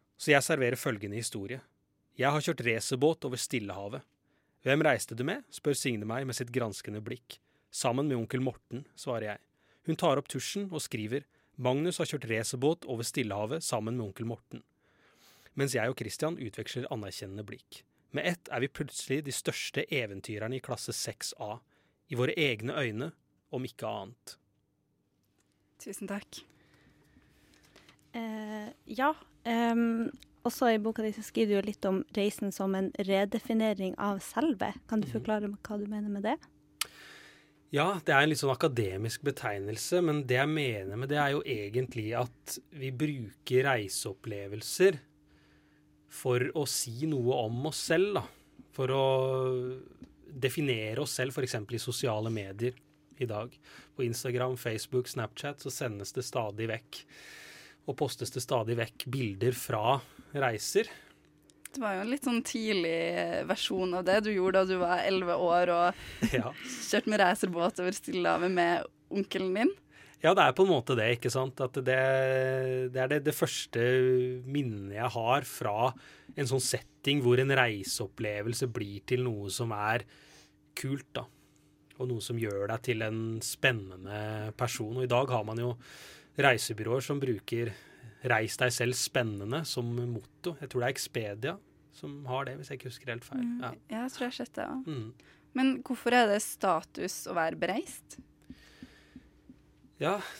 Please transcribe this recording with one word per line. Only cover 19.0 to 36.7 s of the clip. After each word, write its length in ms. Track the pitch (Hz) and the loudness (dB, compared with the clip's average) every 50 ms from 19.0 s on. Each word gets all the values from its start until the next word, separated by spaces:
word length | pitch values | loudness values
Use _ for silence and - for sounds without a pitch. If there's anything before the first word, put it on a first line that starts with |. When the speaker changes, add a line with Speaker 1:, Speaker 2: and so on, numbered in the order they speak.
| - - 131 147 151 | -6 -4 -4 -4 -2
Speaker 1:
de 80 | 139 123 | -4 -6
største 480 | - - 156 147 - - - - - - - | -4 -4 -4 -4 -4 -6 -4 -4 -4 -4 -2
eventyrerne 640 | 160 135 117 101 101 98 - - 107 104 107 113 131 131 | -2 -4 -4 -4 -6 -10 -10 -8 -8 -6 -6 -6 -6 -8
i 60 | - | -6
klasse 280 | - 123 - - - 113 | -6 -6 -6 -6 -6 -6
seks 380 | - - - 107 - - - - - | -6 -6 -6 -8 -8 -10 -10 -8 -8
A, 180 | 110 107 110 120 - _ _ _ _ _ _ _ _ _ | -8 -10 -10 -10 -14 _ _ _ _ _ _ _ _ _
i 40 | 143 | -4
våre 200 | 117 123 - - 170 | -2 0 0 0 2
egne 360 | 156 139 117 104 110 127 - | 0 0 0 -2 -4 -4 -2
øyne, 360 | 156 139 117 104 107 135 165 - _ _ _ _ _ _ _ - | -2 -2 -2 -2 -4 -6 -6 -8 _ _ _ _ _ _ _ -8
om 80 | 127 131 127 | -8 -8 -8
ikke 200 | - - - 110 | -10 -8 -8 -6
annet. 480 | 110 104 98 104 123 _ _ - - - _ _ _ _ _ _ _ _ _ _ _ _ _ _ _ _ _ _ _ _ _ _ _ _ _ _ _ _ | -6 -6 -8 -12 -14 _ _ -20 -20 -20 _ _ _ _ _ _ _ _ _ _ _ _ _ _ _ _ _ _ _ _ _ _ _ _ _ _ _ _
Speaker 2:
Tusen 280 | - 240 196 - 208 185 | -14 -14 -10 -10 -8 -8
takk. 320 | 196 202 - - - - - _ _ _ _ _ _ _ _ - _ _ _ _ _ - _ _ _ _ _ _ - _ _ _ _ - - - - _ _ _ - | -8 -8 -8 -12 -16 -18 -18 _ _ _ _ _ _ _ _ -20 _ _ _ _ _ -20 _ _ _ _ _ _ -20 _ _ _ _ -20 -20 -20 -20 _ _ _ -8
Speaker 3:
Eh, 520 | 240 226 220 220 214 214 214 214 214 208 214 - - _ - - | -8 -6 -6 -6 -6 -8 -8 -8 -8 -8 -10 -14 -16 _ -10 -2
ja, 140 | 247 262 294 311 - - - _ _ _ | 2 2 2 2 0 -6 -18 _ _ _
ehm, 640 | 233 233 233 233 233 233 233 233 233 226 226 233 - - - - - _ _ _ 233 | 0 2 4 4 4 4 4 4 4 2 2 0 -2 -4 -8 -16 -20 _ _ _ -2
også 220 | - - 269 233 | 2 4 6 6
i 80 | 226 220 | 6 6
boka 240 | 208 226 220 - 220 | 4 0 -2 0 -2
di 80 | 214 208 | -2 -2
så 80 | - 208 | -4 -8
skriver 260 | - - 226 226 208 | -4 2 2 4 4
du 40 | 202 196 | 4 2
jo 60 | 196 214 | 2 0
litt 200 | 202 - - 196 | -4 -2 0 0
om 140 | 190 190 - - - | 2 2 0 -2 0
reisen 360 | 214 202 208 - - 208 196 190 | 2 2 2 0 0 -4 -4 -2
som 200 | - 196 190 190 190 | -2 0 0 2 2
en 140 | 190 185 - - | 0 0 0 -2
redefinering 960 | 202 190 196 190 202 202 - 220 - - 233 220 220 220 208 190 190 185 - - | 0 2 4 4 4 2 0 -4 -2 0 2 2 4 2 2 0 -2 -4 -2 -2
av 200 | 202 208 196 190 - | -2 -2 -2 -2 -4
selve. 500 | - - - 285 330 240 185 - 208 196 - - - | -4 -2 0 2 2 2 0 -2 -4 -4 -6 -6 -2
Kan 140 | 226 220 | -2 -2
du 60 | 202 127 | 0 -2
Speaker 1:
Mhm. 60 | 117 - | -4 -4
Speaker 3:
forklare 300 | - 226 214 208 208 202 202 - - | -2 -2 -2 -2 -2 -4 -6 -8 -10
hva 160 | - 214 208 | -8 -6 -6
du 60 | 208 202 | -6 -4
mener 220 | 214 208 208 208 | -4 -4 -4 -4
med 140 | 202 202 196 | -4 -2 0
det? 140 | 214 277 330 - - _ _ _ _ | -2 -2 -2 -4 -12 _ _ _ _